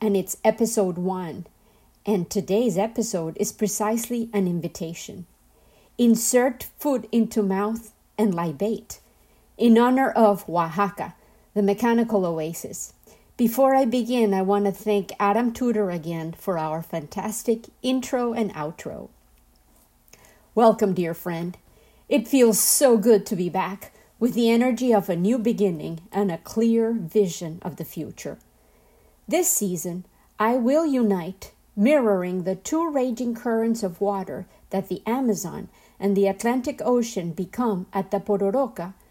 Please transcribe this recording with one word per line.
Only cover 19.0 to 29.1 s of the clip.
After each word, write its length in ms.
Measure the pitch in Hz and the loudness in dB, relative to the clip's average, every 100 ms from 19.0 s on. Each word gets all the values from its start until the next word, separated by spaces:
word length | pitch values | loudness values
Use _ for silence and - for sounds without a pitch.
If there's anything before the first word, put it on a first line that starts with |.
| - _ _ _ _ _ _ _ _ _ _ - - _ _ 220 | -16 _ _ _ _ _ _ _ _ _ _ -20 -20 _ _ 4
Welcome, 400 | 226 226 202 180 | 4 6 0 0
dear 180 | 165 | -2
friend. 420 | 165 180 165 175 - _ _ _ _ - | -4 -6 -6 -8 -10 _ _ _ _ -2
It 180 | 285 - | -2 2
feels 300 | 262 233 208 | 6 6 4
so 380 | - - 277 220 | 2 4 6 6
good 260 | 233 208 202 | 6 4 4
to 80 | 185 | -4
be 140 | 175 | -2
back 440 | 185 175 196 - - _ _ | -2 -4 -8 -16 -20 _ _
with 140 | 240 | -2
the 160 | 208 226 | 2 4
energy 420 | 233 254 240 247 | 4 2 2 2
of 180 | 208 180 | 2 2
a 60 | 170 | 0
new 220 | 190 247 | 2 2
beginning 640 | 220 180 202 160 160 165 - | 0 0 0 0 -6 -10 -6
and 200 | 196 202 | -2 -2
a 80 | 165 | -4
clear 520 | - 226 233 226 226 | -6 0 2 2 0
vision 680 | 226 160 214 185 - 165 165 | -2 0 2 0 -2 -10 -8
of 140 | 175 139 | -10 -10
the 100 | 160 | -12
future. 540 | 170 127 - 147 - _ _ _ _ _ _ _ | -10 -12 -10 -12 -12 _ _ _ _ _ _ _